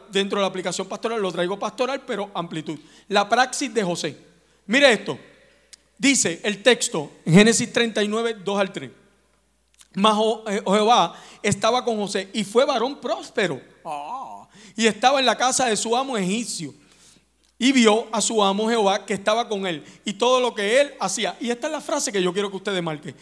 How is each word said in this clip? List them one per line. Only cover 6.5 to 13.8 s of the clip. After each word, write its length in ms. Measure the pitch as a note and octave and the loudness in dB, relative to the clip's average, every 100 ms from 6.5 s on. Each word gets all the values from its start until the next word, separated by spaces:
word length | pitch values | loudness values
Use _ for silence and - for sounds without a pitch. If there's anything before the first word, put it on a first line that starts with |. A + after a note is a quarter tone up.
| G3+ | 0
texto 480 | A3+ A#3+ - E3+ C#3+ - - | 2 2 0 -6 -8 -8 4
en 80 | |
Génesis 380 | E3 G#3+ A3 A#3+ | 8 8 4 0
treinta 320 | - A#3 G#3+ | -2 -2 -2
y 40 | G#3 | -2
nueve, 260 | G#3+ A#3 A3 | -2 -4 -6
dos 160 | F#3 G3+ | -4 -2
al 140 | F#3+ | -2
tres. 180 | F3 C3 - _ _ _ _ _ _ _ _ - - | -6 -14 -16 _ _ _ _ _ _ _ _ -12 2
Mas 180 | G#3 | 2
Jo-, 300 | G#3+ A3 A3+ A3 | 4 2 -2 -4
eh, 140 | G3 G3 | -4 0
Jehová 500 | G#3 G#3+ A#3 E3+ - - - | 2 4 4 4 -2 -20 -6
estaba 420 | G#3 G3+ A3+ B3 B3 | -2 0 0 0 -2
con 120 | A3 | -4
José 320 | G3 G3+ F#3+ | -4 -6 -6
y 100 | A3+ | -6
fue 220 | G3+ A3+ C4+ | 0 2 2
varón 340 | C4 A#3+ C#4+ | 0 -4 -6
próspero. 640 | C4 E4 - - F#3+ C3 - _ | -8 -8 -6 -4 -2 -4 -12 _